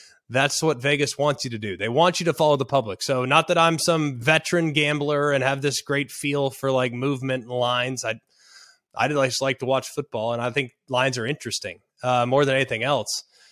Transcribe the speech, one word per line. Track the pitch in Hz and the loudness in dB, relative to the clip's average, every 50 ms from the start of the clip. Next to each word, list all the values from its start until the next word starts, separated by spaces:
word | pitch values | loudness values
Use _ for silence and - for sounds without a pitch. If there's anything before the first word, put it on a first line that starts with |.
| - - _ _ _ - | -20 -20 _ _ _ -4
That's | 113 131 139 139 - - | 0 2 2 2 2 0
what | 160 160 147 120 | 2 0 0 2
Vegas | 123 143 147 139 143 139 - - | 0 0 2 2 0 0 -2 0
wants | 143 147 143 - - | 0 0 0 0 -4
you | 131 | -6
to | 113 107 | -6 -6
do. | 110 104 92 82 | -6 -6 -4 -4
They | 101 113 | -4 0
want | 120 143 170 180 175 - | 2 4 4 4 4 2
you | 180 | 0
to | 170 151 | -2 0
follow | - 160 151 147 135 | 2 4 4 4 2
the | 135 | 2
public. | - 143 135 117 107 95 - - | 0 0 0 0 -2 -4 -6 -4
So | - 135 127 127 | -2 -2 0 2
not | 127 143 160 160 - | 4 4 4 4 4
that | 175 170 | 4 4
I'm | 165 165 165 156 | 4 4 2 2
some | - 175 165 160 151 147 135 120 | 2 0 0 2 0 -2 -4 -2
veteran | 113 151 156 160 - - 180 175 165 160 143 | 0 2 2 2 2 0 0 0 0 0 0
gambler | 151 147 147 151 147 143 147 147 143 143 147 | 0 2 2 0 0 0 0 0 2 2 2
and | 143 135 127 | 2 2 2
have | 135 139 139 | 0 0 0
this | 135 143 131 - | 0 -2 -2 -4
great | - - 143 139 143 - | -4 -2 -2 -2 -2 -4
feel | - - - 143 143 143 139 135 | -6 -8 -4 -2 0 0 0 -2
for, | 127 - - 135 | -2 -2 -2 0
like, | 131 127 127 127 | 2 2 0 0
movement | 120 120 127 143 139 127 131 135 131 131 110 | -2 -2 -2 -2 -2 -2 -2 -4 -4 -4 -6
and | 120 | -6
lines. | 123 123 123 123 123 123 123 131 131 127 - | -4 -2 0 0 0 0 -2 -2 -4 -4 -4
I, | 113 113 113 - _ _ _ _ - - - - - _ _ _ _ - | -6 -6 -6 -10 _ _ _ _ -20 -20 -20 -20 -20 _ _ _ _ -4
I | - 120 135 | -2 0 0
just | 147 143 135 127 117 - | 2 2 2 2 0 0
like | 135 135 131 - | -2 -2 -2 -2
to | 127 | -2
watch | 123 135 131 - - | 0 0 0 -2 -4
football, | - - 139 - - 113 110 117 120 | -6 -8 -8 -6 -6 -4 -4 -2 -2
and | 117 | -2
I | 120 123 | -4 -2
think | 113 143 135 120 - _ _ - | -2 -2 -4 -4 -6 _ _ -4
lines | 131 123 131 135 123 123 | 0 0 2 2 0 -2
are | 110 | -2
interesting, | 120 151 - - 120 - - - 95 85 - _ _ _ _ | -4 -4 -6 -6 -8 -8 -8 -8 -10 -12 -14 _ _ _ _
uh, | - 127 123 123 120 | -2 0 2 2 2
more | 123 131 143 147 | 2 4 4 4
than | 135 131 | 4 2
anything | 135 135 - 123 110 | 0 0 0 -2 -2
else. | 117 135 147 120 104 - - - - _ _ _ - - | 0 0 0 0 -2 -2 -6 -8 -8 _ _ _ -20 -20